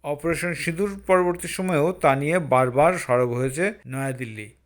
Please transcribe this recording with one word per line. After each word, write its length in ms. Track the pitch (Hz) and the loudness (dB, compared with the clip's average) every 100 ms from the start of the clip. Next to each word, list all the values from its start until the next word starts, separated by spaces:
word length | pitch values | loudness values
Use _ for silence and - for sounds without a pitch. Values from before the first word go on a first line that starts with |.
অপারেশন 500 | 147 147 165 156 175 | -6 -4 -2 -2 -4
সিঁদুর 380 | 165 - 165 202 196 - | -4 -6 -2 -4 -4 2
পরবর্তী 400 | 185 180 175 170 | 2 4 -2 -6
সময়েও 400 | - 185 160 160 | -4 0 2 2
তা 200 | 185 151 135 | 2 2 2
নিয়ে 220 | 143 180 | 2 0
বারবার 520 | 143 127 127 123 160 180 | 2 2 4 4 4 2
সরব 320 | - 123 123 | 0 2 2
হয়েছে 320 | 120 131 139 196 220 123 | 0 -2 -2 -4 -4 -12
নয়াদিল্লি। 600 | 131 135 123 120 107 107 _ | -8 -6 -6 -10 -12 -16 _